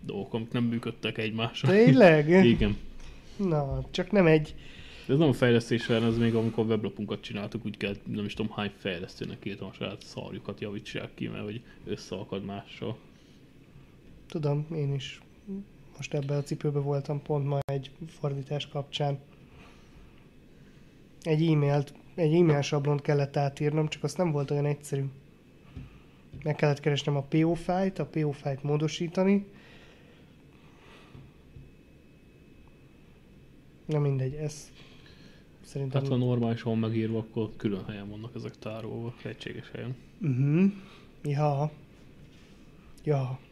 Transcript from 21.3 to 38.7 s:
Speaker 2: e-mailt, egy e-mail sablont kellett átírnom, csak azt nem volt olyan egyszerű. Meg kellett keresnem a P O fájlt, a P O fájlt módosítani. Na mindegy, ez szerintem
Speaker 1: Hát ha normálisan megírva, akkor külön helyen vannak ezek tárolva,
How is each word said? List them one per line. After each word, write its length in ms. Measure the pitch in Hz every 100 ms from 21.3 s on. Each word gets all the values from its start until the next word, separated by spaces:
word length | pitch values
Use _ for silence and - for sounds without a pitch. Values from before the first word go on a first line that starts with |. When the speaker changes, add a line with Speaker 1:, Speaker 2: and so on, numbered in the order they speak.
| 156 165
Speaker 2:
e-mailt, 480 | 151 143 143 135 - -
egy 200 | - 160
e-mail 260 | 165 170 143
sablont 380 | 143 147 139 143
kellett 340 | - 147 139 147
átírnom, 520 | 143 139 147 151 151
csak 160 | -
azt 120 | 147 -
nem 140 | 180
volt 180 | 147 135
olyan 160 | 147 143
egyszerű. 380 | 147 - 139 135 - - - - - - - - - - - - -
Meg 120 | 156
kellett 260 | 147 151 143
keresnem 360 | 156 139 - 143
a 60 |
P 120 | 135
O 200 | 156 160
fájlt, 440 | 170 165 180 196 190
a 80 | 143
P 100 | 160
O 140 | 151
fájlt 320 | 135 147 135
módosítani. 840 | 143 147 156 - 170 180 190 202 196 - - - - - - - - - - - - - - - - - - - - - - - - - - - - - - - - - - - - - - - - - - - -
Na 120 | 151
mindegy, 360 | 143 135 131
ez 360 | 151 151 - - - - - - - - - - -
szerintem 360 | - 143 135 135
Speaker 1:
Hát 100 | 139
ha 60 | 127
normálisan 600 | 123 123 117 117 117 113
megírva, 400 | 110 113 110 113
akkor 320 | 110 - 107 -
külön 280 | 110 98
helyen 240 | 92 104 101
vannak 260 | 104 113
ezek 240 | 113 117 -
tárolva, 560 | 110